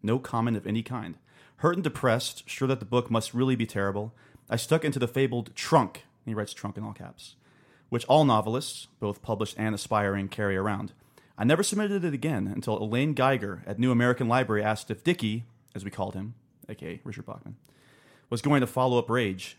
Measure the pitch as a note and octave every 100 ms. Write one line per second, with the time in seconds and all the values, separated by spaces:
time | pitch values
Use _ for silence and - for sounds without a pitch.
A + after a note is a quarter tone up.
0 | G#2 B2 C3 A#2 A#2 G#2+ - G#2+ A2+ B2
1 | F#2 - _ _ - _ F#3 F3 E3+ -
2 | C3 A#2 - - - - C3 C3 G#2 A#2+
3 | A#2+ A2+ A2 A#2+ C3 B2+ A2+ G2+ G2 G2
4 | G#2+ - - - _ A2+ - D#3+ D#3 C#3+
5 | A#2+ - C3+ A#2+ A2 - - D#3+ G#2 -
6 | - _ - G#2+ G#2 - G#2 G#2 G#2+ G2+
7 | F#2 - - - _ _ _ _ _ -
8 | - C#3+ D3 G#2+ G#2+ A#2+ D#3 - - _
9 | G#2 G2+ - G#2+ G#2+ - A2 G#2 - G#2+
10 | G2+ G2+ G2 - G#2 F#2+ G2+ G2+ G2+ -
11 | _ _ _ - A2+ D#3+ G3+ G3+ G#3 G3+
12 | E3+ C#3+ D3 B2+ G2 G2+ A2+ G#2+ G#2+ A#2
13 | D3 C3+ C3 C3+ G2+ F2+ - G2+ B2+ A#2+
14 | B2 B2 A#2 B2 A#2+ G#2+ G#2 G#2+ - G#2+
15 | - F3+ A2 A2 A#2 _ _ - G2 -
16 | F#2+ F#2+ G2+ A#2+ _ _ - A2 - F2
17 | - G#2+ G#2+ - - - _ _ _ _
18 | _ _ _ A#2+ C#3+ C#3+ B2 - B2+ B2
19 | A#2+ A#2 A2 F#2 -